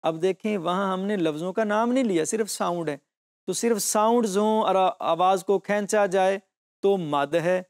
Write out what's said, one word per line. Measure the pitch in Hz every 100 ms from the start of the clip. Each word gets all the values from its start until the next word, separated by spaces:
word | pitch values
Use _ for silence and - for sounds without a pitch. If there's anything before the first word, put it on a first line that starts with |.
अब | 160 160
देखें | 180 185 214 214
वहाँ | 165 180 196
हमने | 185 196 208
लफ्ज़ों | 160 151 180
का | 185 214
नाम | 208 233
नहीं | 254
लिया, | 247 175 160
सिर्फ | 220 214
साउंड | - 185 175 160
है। | 139 _ _ _ _ -
तो |
सिर्फ | 185 233 220
साउंड्स | - 214 220 240 220 190
हों | 214 220
और | 196 190
आ-, | 185 -
आवाज़ | - 165 185 190
को | 175 196
खींचा | - 208 202 214 202
जाए | 190 185 196 _ _ _ _
तो | 196 196
मद | 160 147 143 165
है | 160 185 185